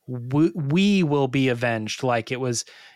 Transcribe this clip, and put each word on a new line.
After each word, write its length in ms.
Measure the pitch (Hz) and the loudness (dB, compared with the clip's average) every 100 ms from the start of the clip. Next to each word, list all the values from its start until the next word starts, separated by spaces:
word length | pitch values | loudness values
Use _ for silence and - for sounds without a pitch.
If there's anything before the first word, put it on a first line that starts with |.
| - | -12
"W-, 420 | 123 123 143 170 175 | -10 -2 2 2 0
we 480 | 139 170 202 196 | 0 2 4 4
will 240 | 160 147 135 | 2 2 0
be 180 | 139 131 | 0 0
avenged." 540 | 120 120 110 107 - | 0 0 -2 -4 -4
Like, 280 | 131 117 - | -2 -2 -2
it 80 | 127 | -4
was, 240 | 127 117 - - - | -4 -4 -6 -16 -20